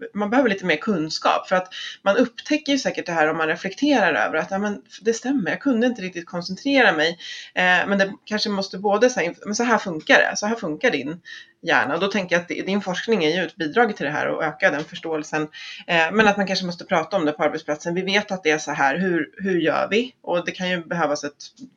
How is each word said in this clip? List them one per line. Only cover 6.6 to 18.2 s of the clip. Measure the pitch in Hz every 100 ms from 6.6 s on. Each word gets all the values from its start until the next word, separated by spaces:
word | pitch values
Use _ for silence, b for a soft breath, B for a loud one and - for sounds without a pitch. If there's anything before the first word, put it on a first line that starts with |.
| 269 277 220
mig. | 160 160 175 B B B
Eh, | - 185 180 -
men | 196
det | 196 -
kanske | - 208 208
måste | 202 196 185
både | 202 202 254
så | 226
här, | 170
inf-, | 170 190
men |
så | 208
här | 240 208
funkar | 202 156 - 226
det, | - 196
så | 208
här | 226
funkar | 175 151 247
din | 143 135 180 B B B _
hjärna. | 165 143 113
Och | 160
då | 196
tänker | 202 185 170
jag |
att | 170
di-, | -
din | - 202
forskning | 190 180 - 214
är | 156 175
ju | 165
ett | -
bidrag | 160 214 233 -
till | 143
det |
här | 147 135
och | 151
öka | 156 156 190
den | 147
förståelsen. | 160 175 165 156 151 156 156 B B B -
Eh, | 175 165
men | 202 214
att | 202
man | 190
kanske | 185 185
måste | 175
prata | - 175 156 196
om |
det | 151
på | 147
arbetsplatsen. | 156 156 151 151 170
Vi | 175
vet | 190 202